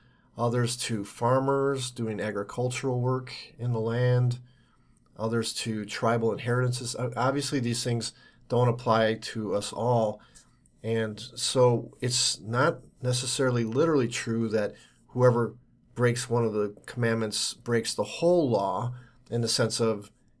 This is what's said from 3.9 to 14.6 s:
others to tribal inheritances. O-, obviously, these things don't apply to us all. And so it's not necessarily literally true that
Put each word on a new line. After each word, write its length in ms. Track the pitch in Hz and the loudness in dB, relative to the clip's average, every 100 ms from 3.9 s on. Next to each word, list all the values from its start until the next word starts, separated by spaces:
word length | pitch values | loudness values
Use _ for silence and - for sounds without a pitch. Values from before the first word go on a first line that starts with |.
| 117 123 123 123 120 - _ _ _ _ _ _ - | 0 4 4 4 0 -8 _ _ _ _ _ _ -6
others 360 | 113 117 110 | -2 0 -2
to 320 | - 117 107 104 | -4 -4 -4 -6
tribal 460 | - 117 117 113 | -2 0 2 0
inheritances. 600 | 95 120 123 127 - 120 - | 0 0 0 0 -2 -6 -6
O-, 160 | 123 120 | -4 0
obviously, 440 | 127 139 139 143 | 0 0 -2 -2
these 220 | 120 113 | -2 -2
things 300 | 123 117 - - - _ - | -2 -2 -4 -10 -20 _ -2
don't 180 | 120 120 | 2 2
apply 460 | 117 120 113 110 | 2 2 4 4
to 400 | 113 - 113 104 | 0 -6 -6 -2
us 180 | 101 104 | -2 -4
all. 480 | - 117 120 107 - - - - _ _ _ | -2 2 2 2 -2 -14 -20 -20 _ _ _
And 360 | 113 113 110 107 - | -4 -2 -2 -6 -12
so 600 | - - 131 123 120 - - | -6 -2 4 6 4 -2 -6
it's 380 | 127 123 - - | -2 0 0 -2
not 400 | 107 120 156 - - - | -4 2 2 0 -10 -6
necessarily 640 | 127 123 127 - 131 120 | -2 -2 -2 0 0 2
literally 440 | 113 127 165 147 117 | 0 2 4 4 2
true 400 | - - 113 113 | -2 -2 -2 0
that 240 | 107 | 0